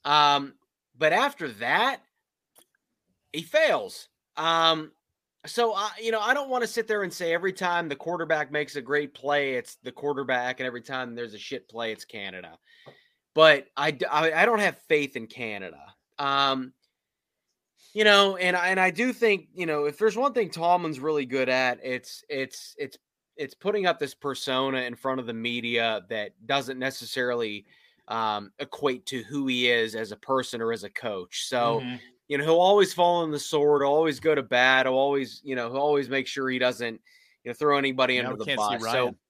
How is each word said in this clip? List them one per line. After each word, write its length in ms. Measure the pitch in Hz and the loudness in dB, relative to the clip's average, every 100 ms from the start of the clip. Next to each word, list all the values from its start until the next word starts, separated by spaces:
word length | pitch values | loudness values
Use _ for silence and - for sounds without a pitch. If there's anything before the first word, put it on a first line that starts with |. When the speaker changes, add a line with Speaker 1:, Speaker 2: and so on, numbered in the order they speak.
Speaker 1:
Um, 500 | 143 147 147 143 139 - _ _ _ 120 | 4 4 6 4 -2 -14 _ _ _ _
but 140 | 156 | 2
after 340 | 185 277 277 151 | 4 2 -2 -10
that, 480 | 104 120 165 247 269 _ _ _ _ _ _ _ _ _ _ _ _ _ | -6 0 2 0 -2 _ _ _ _ _ _ _ _ _ _ _ _ _
he 80 | 151 | -8
fails. 680 | 170 302 311 151 95 - - _ _ - | 0 2 4 2 -2 -12 -20 _ _ -4
Um, 540 | 160 165 165 160 156 _ _ _ _ _ - | 0 4 4 2 -4 _ _ _ _ _ -8
so, 260 | - 233 | -2 0
I, 160 | 196 208 190 | 0 -4 -4
you 100 | 226 | -2
know, 80 | 220 | 0
I 140 | 214 269 | 2 0
don't 140 | 277 | 0
wanna 180 | 254 220 | -2 -2
sit 200 | 233 220 | -4 -2
there 140 | 214 | -2
and 100 | 190 | -2
say 220 | - 170 | -4 -2
every 200 | 170 190 | 0 -2
time 360 | 185 180 175 165 | -2 -2 0 -2
the 60 | 139 | -6
quarterback 560 | 160 170 160 156 143 | -6 -6 -4 -4 -4
makes 240 | 151 147 147 | -4 -4 -8
a 60 | |
great 340 | 120 147 143 - | -2 -2 -2 -8
play, 400 | 139 147 139 127 | -2 0 0 -4
it's 220 | - - | -8 -16
the 100 | 127 | -16
quarterback, 680 | 123 143 139 131 127 123 131 | -6 -4 -4 -2 -2 -2 -4
and 80 | 127 | -8
every 140 | 120 | -8
time 320 | 117 131 123 117 | -10 -8 -8 -10
there's 180 | 117 | -12
a 60 | 104 | -12
shit 280 | - 127 _ | -12 -12 _
play, 240 | 113 113 | -8 -8
it's 140 | 107 - | -8 -12
Canada. 540 | 110 98 92 87 82 _ _ - _ _ _ _ | -12 -12 -12 -16 -20 _ _ -20 _ _ _ _
But 340 | - 160 151 - - | 6 8 8 2 -2
I 160 | 147 | -2
d-, 140 | 135 175 | -2 0
I, 380 | 151 160 160 | 2 2 2
I 20 | 214 | 2
don't 140 | 220 | 4
have 180 | 196 - _ | 0 -2 _
faith 300 | 151 139 123 | 0 0 -8
in 100 | 113 | -12
Canada. 680 | - 117 104 92 73 69 _ _ - | -12 -10 -10 -12 -16 -20 _ _ -6
Um, 520 | 139 139 139 131 127 _ _ _ _ _ _ _ _ _ _ _ _ | -2 2 2 0 -4 _ _ _ _ _ _ _ _ _ _ _ _
you 100 | 208 214 | 2 6
know, 320 | 202 196 185 | 8 6 2
and 180 | 180 180 | 0 2
I, 140 | 180 | 2
and 100 | 190 | 2
I 120 | 185 | 2
do 200 | 165 247 | 2 -2
think, 360 | 247 226 196 - | 2 2 2 -4
you 120 | - 165 | -6 -2
know, 200 | 151 147 | 0 -2
if 120 | 147 | 0
there's 180 | 214 202 | 0 2
one 140 | 277 | 0
thing 160 | 254 185 | 0 -4
Tomlin's 500 | 160 170 180 165 135 | -2 2 2 2 -4
really 240 | 147 151 127 | -2 -2 0
good 240 | 135 127 | -2 0
at, 300 | 127 127 123 | 2 0 -2
it's, 400 | 131 127 - - _ | -6 -8 -8 -20 _
it's, 460 | 139 131 - - - | -8 -6 -10 -18 -12
it's, 200 | 139 - _ _ _ - | -12 -12 _ _ _ -12
it's 160 | 143 | -12
putting 320 | - 190 214 185 | -6 -2 0 0
up 140 | - | 0
this 140 | 139 | -4
persona 640 | - 143 127 - 131 135 131 | -6 -8 -6 -2 -2 0 -2
in 140 | 123 120 | -4 -6
front 240 | 135 131 | -6 -4
of 60 | 120 | -6
the 80 | |
media 720 | 113 117 120 117 117 113 107 90 | -6 -6 -4 -2 -2 0 -2 -6
that 220 | 110 104 _ 113 | -8 -8 _ -4
doesn't 340 | 139 127 131 | -4 -4 -6
necessarily, 840 | 131 - 117 135 123 120 110 104 _ _ _ _ - | -6 -6 -10 -4 -2 -2 -4 -8 _ _ _ _ -8
um, 440 | 113 110 104 101 - | -4 -2 -4 -8 -14
equate 460 | 139 - 143 127 - | -14 -4 -4 -4 -8
to 140 | 131 | -10
who 240 | 113 143 135 | -6 -4 -2
he 220 | 123 123 | 0 2
is 260 | 120 113 110 | 2 0 -4
as 160 | 110 | -8
a 40 | 107 | -10
person 440 | - 131 123 120 | -2 -2 -2 -4
or 100 | 113 | -4
as 120 | 113 101 | -4 -8
a 40 | |
coach. 560 | - 120 98 87 - - | -8 -8 -8 -8 -10 -4
So 340 | 127 120 117 | 0 2 0
Speaker 2:
Mm-hmm. 120 | 123 123 - _ _ | -4 -10 -14 _ _
Speaker 1:
You 100 | 143 | -2
know, 60 | |
he'll 160 | 151 165 | 2 4
always 340 | 185 208 185 | 6 6 4
fall 300 | - 175 175 | 4 2 4
on 80 | 165 | 0
the 80 | 147 | -4
sword, 440 | - 151 147 147 | -2 2 4 4
always 360 | 139 151 160 135 | 4 4 2 2
go 140 | 160 147 | 0 0
to 80 | |
bat, 420 | 120 123 127 131 131 | 2 4 6 4 4
he'll 100 | 131 | 2
always, 460 | 139 143 127 - | 2 0 -2 -10
you 120 | 143 127 | -8 -6
know, 140 | 117 | -4
he'll 120 | 131 | 0
always 280 | 147 147 123 | 2 2 2
make 180 | 135 131 | -4 -4
sure 220 | 143 131 | -4 -4
he 100 | 127 | 0
doesn't, 400 | 127 120 120 110 _ _ _ _ | 0 0 -6 -8 _ _ _ _
you 60 | 120 | -14
know, 40 | |
throw 240 | 117 151 143 | -2 2 2
anybody 380 | 135 131 131 127 | 2 2 2 2
Speaker 3:
Now 100 | 127 | -2
Speaker 1:
under 40 | 110 | -4
Speaker 3:
we 20 | |
Speaker 1:
the 60 | 139 | -4
Speaker 3:
can't 140 | 131 | 0
see 180 | 104 104 | 0 -2
Speaker 1:
bus. 140 | 113 | -2
So, 120 | 127 120 | 0 -2
Speaker 3:
Ryan. 100 | 104 | -4